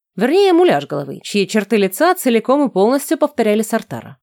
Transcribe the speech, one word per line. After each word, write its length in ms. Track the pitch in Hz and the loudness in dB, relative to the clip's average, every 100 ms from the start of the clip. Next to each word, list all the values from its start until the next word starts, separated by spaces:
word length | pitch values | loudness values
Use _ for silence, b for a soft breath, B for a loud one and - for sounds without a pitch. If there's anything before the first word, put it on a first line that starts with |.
| _ 175 | _ -4
Вернее, 340 | 247 359 392 | 0 2 4
муляж 360 | 339 359 147 143 | 4 4 2 -2
головы, 320 | 147 139 - | -8 -8 -12
чьи 240 | - 208 190 | -6 -4 0
черты 300 | 214 196 220 | -2 0 0
лица 380 | 190 - 330 359 | 0 0 0 0
целиком 520 | 262 226 226 285 277 | 0 0 2 0 0
и 40 | |
полностью 460 | 185 214 277 - 320 | 2 2 0 -2 -2
повторяли 440 | 294 - 214 214 | -2 0 0 0
Сартара. 560 | 220 226 - 117 - 135 | -2 -6 -6 -14 -14 -20